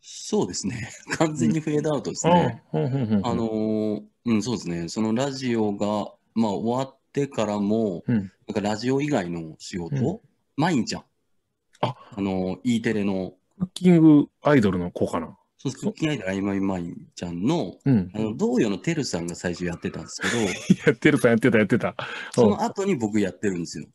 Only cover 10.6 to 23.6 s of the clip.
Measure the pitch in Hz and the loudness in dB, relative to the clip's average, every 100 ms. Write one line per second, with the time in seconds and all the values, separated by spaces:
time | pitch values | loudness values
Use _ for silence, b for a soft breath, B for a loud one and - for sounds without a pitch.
10.6 | 160 156 104 90 - _ _ _ _ _ | 0 0 -2 -6 -12 _ _ _ _ _
11.6 | _ _ 117 127 - - 98 95 92 92 | _ _ -6 -6 -14 -6 -2 -2 -2 -4
12.6 | 127 117 117 107 101 95 92 - _ _ | 0 0 0 0 -2 -2 -6 -10 _ _
13.6 | 185 - 180 170 160 151 - _ 143 147 | -8 2 6 8 10 8 6 _ 4 4
14.6 | 104 90 87 - 98 95 78 - _ _ | 4 0 -4 -2 -2 -2 -6 -14 _ _
15.6 | - - 202 214 160 143 95 98 98 98 | -10 -6 -8 -4 -4 -4 -4 -2 -2 0
16.6 | 98 92 85 - - - 90 85 104 165 | -2 -2 -6 -10 -16 -12 -8 -4 -2 0
17.6 | 101 - - 123 92 104 110 120 214 247 | -2 -4 2 2 2 -4 -4 -2 0 2
18.6 | 123 95 - 165 - - 85 85 90 85 | 0 0 -2 -4 -2 -4 -6 -6 -6 -4
19.6 | 87 85 95 78 78 - - 120 104 90 | -6 -6 -8 -8 -12 -8 -4 -2 -2 -4
20.6 | - - - - 156 143 123 117 131 110 | 0 2 4 4 4 4 4 4 4 4
21.6 | 104 120 - - B B B - 226 202 | 4 2 0 -8 B B B 4 4 4
22.6 | 226 - 196 170 110 107 101 - 107 90 | -2 -2 -2 0 0 0 -2 -2 -4 -4